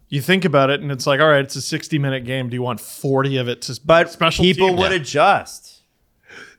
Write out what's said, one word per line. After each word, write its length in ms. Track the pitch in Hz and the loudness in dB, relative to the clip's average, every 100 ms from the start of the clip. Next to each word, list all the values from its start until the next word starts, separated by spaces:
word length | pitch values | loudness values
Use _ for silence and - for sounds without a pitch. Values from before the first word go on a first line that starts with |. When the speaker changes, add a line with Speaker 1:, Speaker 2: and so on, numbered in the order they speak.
| - | -8
Speaker 1:
you 120 | 143 | -6
think 240 | 151 190 170 | 0 0 2
about 240 | 143 135 | 2 2
it 100 | 143 | 0
and 100 | 147 | -4
it's 160 | 139 151 | -4 0
like, 120 | 135 | 2
all 80 | 156 | 4
right, 140 | 143 | 4
it's 120 | 135 139 | 0 -8
a 60 | |
sixty 360 | - 156 - 156 | -8 -8 -4 -2
minute 280 | 139 131 120 | -2 -4 -6
game. 240 | 131 123 | -6 -6
Do 60 | 123 | -6
you 60 | |
want 180 | 123 107 | -6 -6
forty 580 | - - 139 135 139 135 | -10 -8 -2 0 0 -2
of 100 | 123 | -4
it 140 | 117 | -6
to 160 | - 123 | -8 -6
Speaker 2:
But 280 | 151 165 175 | 4 4 4
Speaker 1:
special 320 | - 165 - | 0 -2 2
Speaker 2:
people 240 | 175 175 190 | 2 4 2
Speaker 1:
teams? 120 | 180 | 2
Speaker 2:
would 120 | 185 | 0
adjust. 920 | 185 131 143 185 156 92 - - _ _ _ _ _ _ - - | -2 -2 2 2 2 -2 -18 -20 _ _ _ _ _ _ -20 -20